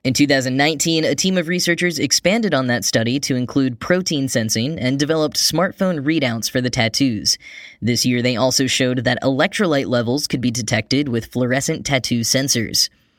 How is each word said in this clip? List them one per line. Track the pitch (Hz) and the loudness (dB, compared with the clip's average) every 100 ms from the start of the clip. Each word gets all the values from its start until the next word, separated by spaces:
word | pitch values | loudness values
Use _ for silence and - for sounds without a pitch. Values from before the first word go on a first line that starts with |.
In | 131 | -2
two | 131 143 | 2 2
thousand | 135 127 131 | 2 2 2
nineteen, | 147 151 170 160 | 0 0 0 2
a | 151 | 2
team | 135 185 185 | 0 0 0
of | 160 | 0
researchers | 180 175 170 175 156 | 0 0 0 0 0
expanded | 123 - 175 220 214 143 | 0 2 2 2 2 0
on | 131 | 0
that | 120 98 | 0 0
study | 123 113 135 | 0 0 0
to | - 127 | 0 -2
include | 123 - 135 120 | 0 0 0 -2
protein | - 180 185 151 135 | 0 0 0 -2 0
sensing | 123 110 110 123 165 | 0 0 0 -2 -2
and | 127 139 | -2 0
developed | 147 160 151 - | 0 2 0 0
smartphone | - 156 180 - 190 165 | 0 0 -2 0 -2 0
readouts | 135 165 131 113 110 | 0 0 0 -2 -2
for | 131 | -2
the | 123 | -2
tattoos. | 127 113 - 139 107 - - - - - - | 0 0 2 0 0 -2 -4 -6 -20 -20 -6
This | 110 120 | -2 0
year, | 127 123 | 2 2
they | 120 123 | 2 2
also | 131 - 131 | 2 2 0
showed | - 127 127 | 2 0 0
that | 123 123 | 0 0
electrolyte | 131 135 185 - 196 143 101 | 0 2 0 0 0 0 0
levels | 120 117 135 - | 0 0 -2 -2
could | 135 | -2
be | 123 | -2
detected | 120 107 117 - 131 147 | -2 -2 -2 0 -2 0
with | 117 113 | -2 -4
fluorescent | 127 123 127 139 160 - | -2 0 0 -2 -4 -2
tattoo | 139 - 120 | -2 0 -2
sensors." | 113 131 135 123 110 - - - _ | 0 0 0 -2 -2 -2 -2 -4 _